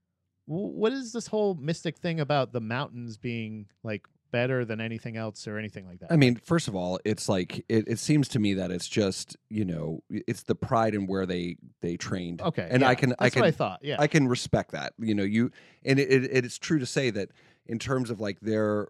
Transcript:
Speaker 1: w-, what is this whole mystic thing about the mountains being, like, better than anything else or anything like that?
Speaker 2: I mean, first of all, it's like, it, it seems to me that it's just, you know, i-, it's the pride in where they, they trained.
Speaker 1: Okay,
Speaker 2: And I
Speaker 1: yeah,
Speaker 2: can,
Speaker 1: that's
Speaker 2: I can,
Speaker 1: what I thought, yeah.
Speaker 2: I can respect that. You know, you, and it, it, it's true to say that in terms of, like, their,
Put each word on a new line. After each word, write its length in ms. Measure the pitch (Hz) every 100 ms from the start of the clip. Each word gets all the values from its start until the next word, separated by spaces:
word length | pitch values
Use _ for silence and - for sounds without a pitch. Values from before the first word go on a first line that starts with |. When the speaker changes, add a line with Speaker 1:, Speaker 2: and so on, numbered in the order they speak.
| _ _ _ _ -
Speaker 1:
w-, 160 | 156 208
what 240 | - 214
is 220 | 269 247
this 140 | 233 -
whole 260 | 214 208
mystic 420 | 180 139 170 175 -
thing 200 | 180 165
about 340 | 139 147 123
the 60 | 120
mountains 580 | 110 117 143 120 120 107
being, 480 | 123 117 110 110 101 _
like, 240 | 113 107 - _ _
better 340 | 120 127 131 117
than 160 | 110
anything 340 | 113 113 120 113
else 320 | 110 104 -
or 120 | 107
anything 260 | 107 104 92
like 140 | 90
that? 120 | -
Speaker 2:
I 40 | 165
mean, 220 | 131 120
first 300 | - 170 -
of 80 | 95
all, 240 | 90 92 -
it's 240 | 107 -
like, 340 | 101 90 - -
it, 180 | 113 107
it 120 | 113
seems 280 | - 151 135
to 100 | 127
me 160 | 104 95
that 160 | 90
it's 160 | 90 -
just, 500 | - 101 92 - - -
you 160 | 107
know, 380 | 101 82 78 82 -
i-, 120 | 104 -
it's 140 | 117
the 140 | - 113
pride 400 | - 117 113 104
in 100 | 98
where 220 | 95 95
they, 300 | 90 87 82 62 _
they 160 | 85 87
trained. 440 | - 98 87 85
Speaker 1:
Okay, 260 | 170 - 95
Speaker 2:
And 120 | 127
I 60 | 131
Speaker 1:
yeah, 60 | 127
Speaker 2:
can, 140 | 127
Speaker 1:
that's 120 | 123
Speaker 2:
I 80 | 123
can, 120 | 131
Speaker 1:
what 60 | 196
I 40 |
thought, 280 | - 117 92
yeah. 140 | 143 139
Speaker 2:
I 80 | 151
can 200 | 160 131
respect 440 | 120 - 110 95
that. 220 | 82 67 -
You 160 | 113
know, 100 | 104
you, 280 | 98 107 120 - - _ -
and 140 | 135
it, 120 | 131
it, 340 | 135 127 131 123
it's 120 | -
true 220 | - 156
to 80 | 123
say 240 | - 131
that 180 | 104 95 _ _ _ -
in 100 | 117
terms 320 | - 131 120
of, 100 | 107
like, 200 | 104 95
their, 480 | 104 110 107 104 101